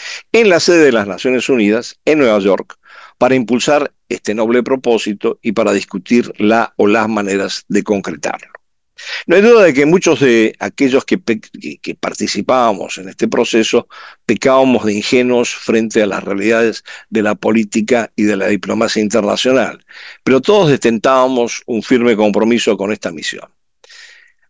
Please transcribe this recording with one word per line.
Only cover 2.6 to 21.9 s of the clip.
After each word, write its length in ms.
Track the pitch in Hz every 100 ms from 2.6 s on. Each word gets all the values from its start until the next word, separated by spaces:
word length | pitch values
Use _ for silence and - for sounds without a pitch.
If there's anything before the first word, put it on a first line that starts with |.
| - - _ - - -
para 160 | 127 131
impulsar 560 | 110 123 - 147 143 _ -
este 260 | 101 -
noble 300 | 107 113 123
propósito 760 | 120 131 120 113 110 101 117 -
y 80 | 117
para 220 | 98 104
discutir 580 | 101 - 98 - 120 - -
la 340 | 104 117 107 -
o 100 | 104
las 200 | 113 110
maneras 580 | 107 101 98 95 - -
de 160 | 104
concretarlo. 640 | - 98 92 78 - - - - _ _ _ - - - -
No 80 | 175
hay 60 |
duda 220 | 226 233
de 100 | 175
que 120 | 131 147
muchos 340 | 180 - 131
de 340 | 135 113 110 -
aquellos 460 | 98 - 135 123 -
que 120 | 98
pe-, 220 | - 110
que, 360 | - - - -
que 180 | 82 -
participábamos 1000 | - - 101 101 101 127 117 92 85 -
en 120 | 95
este 180 | - 113
proceso 600 | 123 113 117 110 120 - - - - -
pecábamos 600 | 104 131 131 135 113 107
de 80 |
ingenuos 560 | 104 - 127 123 123 120
frente 480 | - - 113 110 113
a 40 | 101
las 180 | 95
realidades 600 | 92 98 104 113 117 101 - - -
de 120 | 110
la 140 | 104 101
política 760 | - 113 104 117 107 120 107 -
y 80 |
de 140 | 104 98
la 100 | 95
diplomacia 540 | 101 95 107 113 110
internacional, 840 | 107 110 104 104 127 131 92 - _ - - -
pero 180 | - 131
todos 280 | 131 208 160
destentábamos 920 | 123 117 113 139 131 127 123 117 - -
un 180 | 113
firme 320 | -